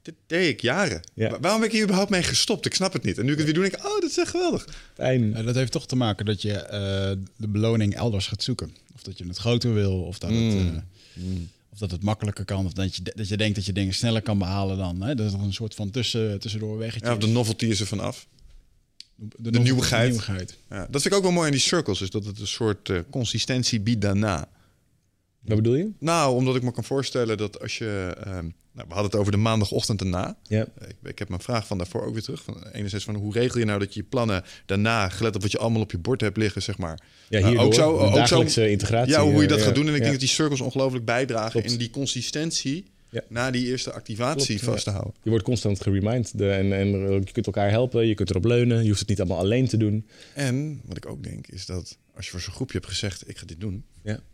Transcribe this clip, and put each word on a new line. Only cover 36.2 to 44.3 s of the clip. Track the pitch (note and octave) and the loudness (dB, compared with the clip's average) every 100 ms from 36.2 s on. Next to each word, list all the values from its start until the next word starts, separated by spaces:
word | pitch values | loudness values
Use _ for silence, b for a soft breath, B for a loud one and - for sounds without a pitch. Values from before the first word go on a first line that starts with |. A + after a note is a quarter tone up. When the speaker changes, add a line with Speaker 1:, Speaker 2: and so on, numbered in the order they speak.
Speaker 1:
hebt | G#2+ G2+ | 0 0
liggen, | G#2+ G2 | 0 -2
zeg | - G2 | -6 -6
maar. | E2+ D#2+ b b b | -6 -8 b b b
Speaker 2:
Ja, | G#2+ | 4
Speaker 1:
Eh, | G2 | 4
Speaker 2:
hierdoor, | A#2 - | 6 6
Speaker 1:
ook | |
zo, | - D#3 E3 | 6 6 6
Speaker 2:
de | |
Speaker 1:
ook | G2+ | 6
zo, | - | 6
Speaker 2:
dagelijkse | A#2+ - D#3 - A2 | 6 6 4 4 4
integratie, | G#2 G2 A2+ B2+ | 4 2 2 4
Speaker 1:
ja, | D3+ | 4
hoe | D3 D3 | 6 6
je | |
Speaker 2:
eh, | D3+ | 6
Speaker 1:
dat | D3 | 6
Speaker 2:
ja. | C#3 | 4
Speaker 1:
gaat | B2 | 4
doen. | D3+ | 2
En | |
ik | D3 | 2
Speaker 2:
Ja. | |
Speaker 1:
denk | A#2 | 2
dat | C3+ | 2
die | C3+ | 0
circles | - D#3 C3+ | 2 2 2
ongelooflijk | B2+ C3+ C3+ B2+ A2+ | -2 0 0 0 0
bijdragen | A#2+ C3 A2+ A2 | 0 0 -2 0
Speaker 2:
Klopt. | A#2 G#2 | 0 0
Speaker 1:
in | A#2+ | -2
die | A#2 | -4
consistentie | C3+ C3+ B2 A#2 D3+ E3 D#3+ C3+ D#3 - _ _ | -2 -2 -2 -4 -4 -2 -2 -2 -4 -8 _ _
Speaker 2:
Ja. | A#2 - | -10 -6
Speaker 1:
na | A2+ C3 | -4 0
die | B2 B2 | 0 0
eerste | B2+ - | -2 -6
activatie | A#2 - G#2+ B2 | -10 -10 -4 -2